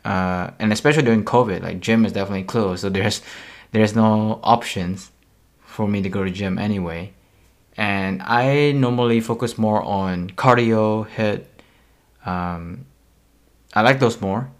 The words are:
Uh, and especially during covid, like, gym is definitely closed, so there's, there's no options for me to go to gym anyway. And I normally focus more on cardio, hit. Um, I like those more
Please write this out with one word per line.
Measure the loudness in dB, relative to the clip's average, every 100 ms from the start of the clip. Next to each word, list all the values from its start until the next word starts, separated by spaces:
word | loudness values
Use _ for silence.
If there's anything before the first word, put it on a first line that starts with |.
Uh, | -2 -2 -2 -2 -6 -4
and | -2
especially | 2 2 2
during | 4 2
covid, | 2 2 2 -2
like, | -6 -6
gym | 0 2
is | 2
definitely | 0 -4 -4
closed, | -2 -2 0 -2
so | -2
there's, | 0 0 -2 -10 -20 -20 -20 -4
there's | 2 2 4
no | 4 4 0 -2
options | 2 2 2 -6 -6 -8 -12 _ _ _ _ _
for | -16 -4 -2
me | 0
to | -2
go | -2
to | -4
gym | -4 -4 -2
anyway. | -2 -2 -4 -8 -12 -18 _ _ _ _ _ -4
And | -2 -2 -2 -4
I | -2 0 2 2 2
normally | 2 0 2 2 2
focus | 0 -4 -4 0
more | 0 0
on | 0 -2 -2 -4 -6
cardio, | 0 4 6 4 2 2 0 -4
hit. | -4 -2 -2 -10 -20 _ _ _ _ _ _ -6
Um, | -4 -4 -6 -10 -14 -18 _ _ _ _ _ _ _ _ 4
I |
like | 4 4
those | 2 0
more | -4 -4 -6